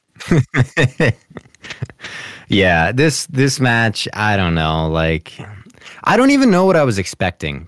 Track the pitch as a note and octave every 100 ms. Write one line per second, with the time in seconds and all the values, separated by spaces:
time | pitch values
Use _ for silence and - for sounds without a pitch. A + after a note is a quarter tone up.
0 | _ - - E3 - D3 C3 - C3 -
1 | C#3+ - _ - - _ - - - -
2 | - - - - - G2+ F#2 E2+ F#2 B2
3 | D#3 C#3 - C3 C3+ C#3 B2+ A#2 A2+ -
4 | - G2 G#2+ G2+ F2+ E2 D#2+ D#2+ D#2+ D#2+
5 | D#2+ D#2+ - - G#2 - - - - -
6 | - G#3 C4+ C#4+ C4 F3+ F#3+ E3+ C#3 G2
7 | F#2 - F#2 - D#2 C#2+